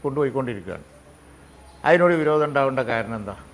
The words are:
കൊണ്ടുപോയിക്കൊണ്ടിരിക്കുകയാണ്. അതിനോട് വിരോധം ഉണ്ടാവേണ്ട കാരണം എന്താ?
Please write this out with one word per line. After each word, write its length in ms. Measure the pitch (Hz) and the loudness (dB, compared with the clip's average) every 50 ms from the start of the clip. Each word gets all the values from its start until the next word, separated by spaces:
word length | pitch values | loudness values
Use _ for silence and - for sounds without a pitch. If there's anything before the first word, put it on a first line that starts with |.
| - | -8
കൊണ്ടുപോയിക്കൊണ്ടിരിക്കുകയാണ്. 800 | 143 135 151 143 131 117 135 127 123 113 98 85 95 87 78 - - - - - - - - - - - - - - - - - - - - - | -6 -2 -2 -2 -2 -2 -4 -4 -4 -8 -10 -10 -12 -12 -12 -14 -20 -20 -20 -20 -20 -20 -20 -20 -20 -20 -20 -20 -20 -20 -20 -20 -20 -20 -2 2
അതിനോട് 280 | 147 170 175 175 175 175 | 4 6 6 6 4 4
വിരോധം 320 | 160 156 151 151 151 151 | 2 2 2 2 2 0
ഉണ്ടാവേണ്ട 340 | 147 135 143 135 135 131 135 | 2 2 0 0 2 0 -2
കാരണം 360 | 123 117 117 113 110 110 113 | -2 -2 -2 -4 -4 -6 -8
എന്താ? 200 | 110 101 101 95 - - - | -8 -10 -10 -12 -12 -16 -20